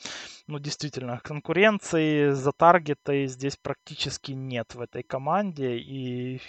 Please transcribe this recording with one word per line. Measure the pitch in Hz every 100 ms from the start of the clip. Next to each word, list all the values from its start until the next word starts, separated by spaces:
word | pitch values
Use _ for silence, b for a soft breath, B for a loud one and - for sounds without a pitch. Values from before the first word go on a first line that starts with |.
| B B B B -
ну, | 147
действительно, | 143 - 151 131 127 123
конкуренции | - 151 - 165 214 202 - 165 156 151 143
за | 139 135
таргеты | - 165 175 151 143 - 143 135
здесь | 127 139 -
практически | 143 139 - 151 139 - -
нет | 135 131 123 113 120
в |
этой | 120 127
команде, | - 131 139 180 208 147 131 120
и, | 143 135 127 123 123 131